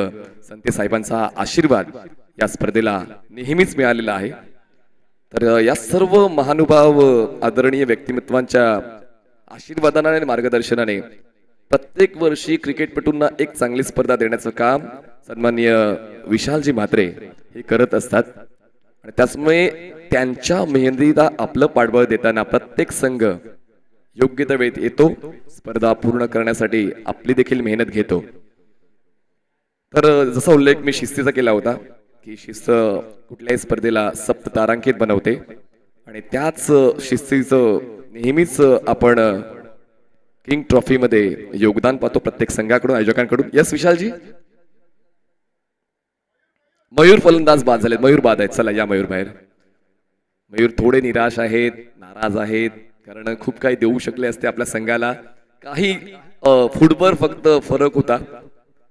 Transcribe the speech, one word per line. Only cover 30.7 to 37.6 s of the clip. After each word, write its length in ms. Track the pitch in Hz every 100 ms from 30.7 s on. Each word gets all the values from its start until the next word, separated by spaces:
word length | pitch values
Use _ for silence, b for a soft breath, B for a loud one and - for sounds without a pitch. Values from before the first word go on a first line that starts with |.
| 143
मी 180 | 143
शिस्तीचा 380 | 135 117 - 135
केला 200 | 127 120
होता 220 | 107 110 123 - - _ _ 110
की 100 | 107
शिस्त 340 | - 107 - 117 110 98 113 - _
कुठल्याही 280 | 120 117 123
स्पर्धेला 540 | - 110 113 110 104
सप्त 380 | - - - - 120
तारांकित 380 | 110 117 131
बनवते 460 | 123 110 101 117 117 - 107 - _ _ _ -
आणि 140 | 110 -
त्याच, 400 | 127 151 160 -
अ, 180 | 147 131 113
शिस्तीचं 800 | - 123 - 139 127 135